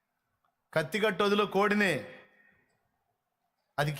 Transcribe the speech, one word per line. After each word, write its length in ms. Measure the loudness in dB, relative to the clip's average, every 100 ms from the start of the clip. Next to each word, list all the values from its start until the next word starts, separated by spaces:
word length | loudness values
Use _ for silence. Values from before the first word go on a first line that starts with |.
| _ _ _ _ _ _ _
కత్తిగట్టు 500 | -4 -2 0 0 0 2
వదులు 180 | 2 0 0
కోడిని. 360 | 2 2 2 0 -6 -18 -20 _ _ _ _ _ _ _ _ _ _ _ _ _ _ -2
అది 160 | -2